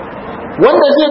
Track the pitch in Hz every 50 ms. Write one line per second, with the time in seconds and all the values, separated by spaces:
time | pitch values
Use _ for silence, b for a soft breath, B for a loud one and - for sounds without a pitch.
0 | - - - - - - - - - - - - - 269 330 370 311 277 277 302
1 | 311 277